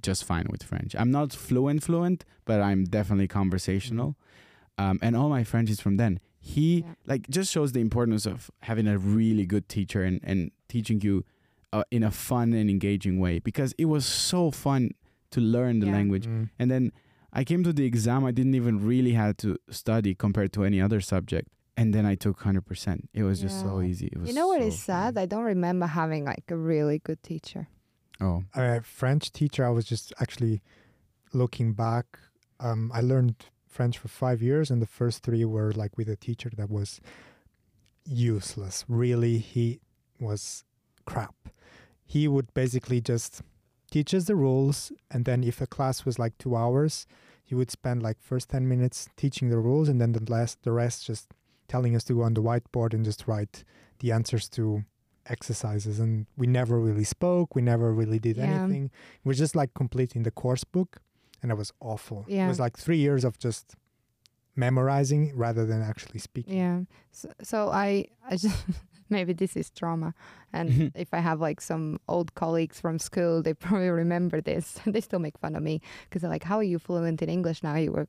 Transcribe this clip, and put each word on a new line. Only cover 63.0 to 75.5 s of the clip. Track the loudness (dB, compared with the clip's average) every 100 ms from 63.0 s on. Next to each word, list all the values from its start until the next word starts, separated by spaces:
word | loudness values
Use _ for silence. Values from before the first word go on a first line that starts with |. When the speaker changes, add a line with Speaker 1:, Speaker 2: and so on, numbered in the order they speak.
| 4 4
Speaker 2:
of | 2 0
just | -4 -4 -10 -20 _ _ _ _ _ _ _ -2
memorizing | 2 2 2 2 2 2 2 0
rather | 0 0 0
than | 0
actually | -2 -6 -10 -14
speaking. | -10 -10 -4 -2
Speaker 3:
Yeah. | 0 -2 -6 _ _
So, | -18 -18 -16
so | -6 -2 0
I, | 0 0 0 -2 _ -6
I | -2
just | 0 0 -4
<laughs> | -6 -10 _ -4
Maybe | -2 0
this | -2 -2 -4
is | -8
trauma. | -6 -4 -2 -4 -8 -16 -20 _
And | -4 2 2 2
Speaker 1:
<laughs> |
Speaker 3:
if | -2 -6
I | -2
have, | 0 0
like, | -2 -4
some | -6 -4 -4 -6 -2
old | -2 -2
colleagues | -4 0 0 0 -2
from | -4 -4
school, | -4 0 2 2
they | 0
<laughs> | -2 0
probably | 0 2
remember | 2 2 0 0 -2
this. | -2 -4 -4 -6
<laughs> | -2
They | -2
still | -2 -4
make | -4 -6
fun | -6